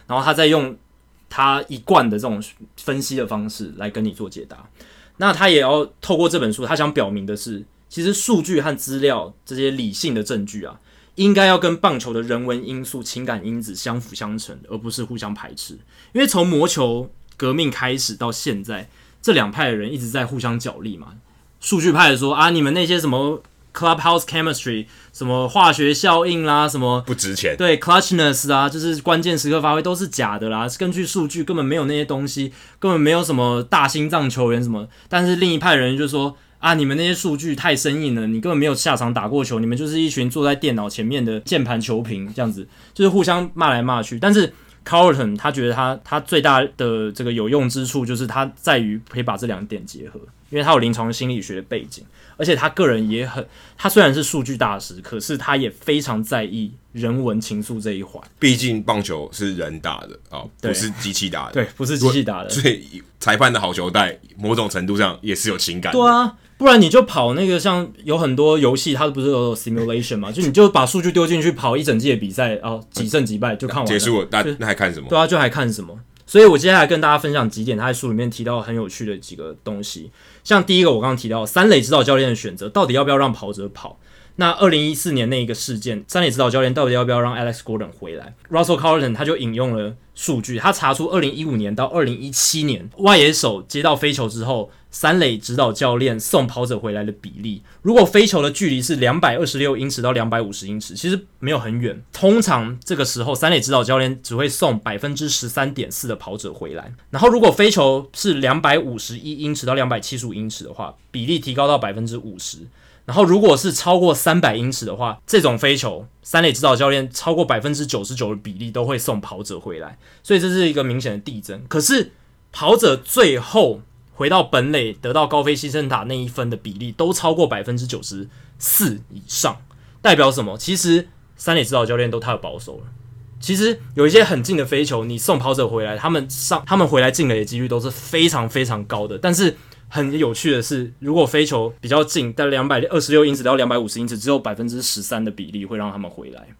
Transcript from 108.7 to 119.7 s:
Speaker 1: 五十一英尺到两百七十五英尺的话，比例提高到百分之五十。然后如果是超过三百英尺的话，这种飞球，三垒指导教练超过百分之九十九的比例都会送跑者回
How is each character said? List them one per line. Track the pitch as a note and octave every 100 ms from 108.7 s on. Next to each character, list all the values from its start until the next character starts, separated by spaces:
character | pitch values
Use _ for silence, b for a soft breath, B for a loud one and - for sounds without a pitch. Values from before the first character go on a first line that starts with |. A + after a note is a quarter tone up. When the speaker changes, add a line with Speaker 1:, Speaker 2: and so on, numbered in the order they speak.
| D3+
Speaker 1:
五 | C3+ A#2
十 | - A#2
一 | D3+ D3
英 | D3 D3
尺 | B2
到 |
两 | C3+ B2+
百 | B2+
七 | - C3
十 | A#2+
五 |
英 | G2 A2
尺 | - B1+
的 |
话， | - F2 - _
比 | C3 A#2
例 | E3+
提 | A#2+
高 | C3 C#3+
到 | C#3+
百 | G#2+
分 | G2+ A#2
之 | A#2
五 | A2 F#2
十。 | - - - b b b -
然 | B2+
后 |
如 | F#3+ F#3+
果 | G#3 C#3
是 | F#3
超 | - - F3+
过 | F3 C3+
三 | - E3+
百 | E3 A2
英 | B2
尺 | B2+
的 | A2 F#2+
话， | A#2+ G#2+ -
这 | A3
种 | D#3 A#2
飞 | C#3 C#3
球， | B2 E2+ A2 _
三 | - E3
垒 | E3
指 | B2
导 | C#3+ B2
教 | C#3
练 | C#3 C3
超 | - - E3
过 | D#3
百 | A#2+
分 | B2+
之 | D3 C#3+
九 | A#2
十 | G2+ B2+
九 | A2
的 | G#2
比 | A2
例 | F#2+ A#2
都 | A2+
会 | A#2+ C3
送 | - A2
跑 | - F#2+
者 | G#2 F2+
回 | G2+